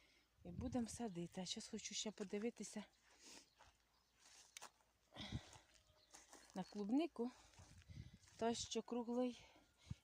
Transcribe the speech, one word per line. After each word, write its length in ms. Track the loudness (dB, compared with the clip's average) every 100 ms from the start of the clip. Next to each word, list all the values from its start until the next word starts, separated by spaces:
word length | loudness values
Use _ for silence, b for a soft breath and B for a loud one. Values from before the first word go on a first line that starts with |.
| B B B -16
і 60 | -10
будемо 380 | -2 2 4 2
садити. 520 | 0 -2 0 -2 -2
А 60 | -2
зараз 220 | -2 -2
хочу 260 | -4 -2
ще 160 | 0 0
подивитися 760 | -2 0 2 2 0 -4 -4 -6 -12 B B B B B -20 -20 -20 _ _ _ -20 -20 -20 -16 -14 -14 -16 _ _ -14 -8 B B B B B -20 -20 -20 -20 -20 -18 -18 -10
на 100 | -6
клубнику, 680 | -4 0 6 6 6 2 -2 B B B B B B B B B -12 2
та, 180 | 4
що 280 | 4 2 0
круглий 640 | 0 0 2 4 4 2 B B B B B B